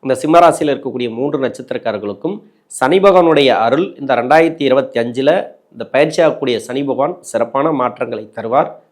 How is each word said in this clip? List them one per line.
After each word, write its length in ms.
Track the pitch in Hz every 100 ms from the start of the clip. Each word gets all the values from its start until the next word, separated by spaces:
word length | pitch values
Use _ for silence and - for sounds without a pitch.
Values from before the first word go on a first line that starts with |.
இந்த 100 | 131 127
சிம்ம 180 | 156 170
ராசியில 300 | 170 147 151
இருக்கக்கூடிய 360 | 131 131 123 120 113
மூன்று 200 | 139 147
நட்சத்திரக்காரர்களுக்கும் 920 | 131 - - 120 117 107 104 98 160 208 - _ _ -
சனி 200 | 131 185
பகவானுடைய 460 | 196 185 170 151 135 101 113
அருள் 200 | 139 185 -
இந்த 140 | 139 120
ரெண்டாயிரத்தி 440 | 123 156 165 165 139
இருபத்தி 280 | 131 131 120
அஞ்சுல 260 | 117 123 135 180 - - _
இந்த 120 | 113 113
பயிற்சியாகக்கூடிய 640 | 131 156 - 160 - 131 113 -
சனி 160 | 127 139
பகவான் 260 | 123 143 180 -
சிறப்பான 420 | - 117 135 151 147
மாற்றங்களை 420 | 123 - 120 110 107 -
தருவார். 340 | 113 127 175 - _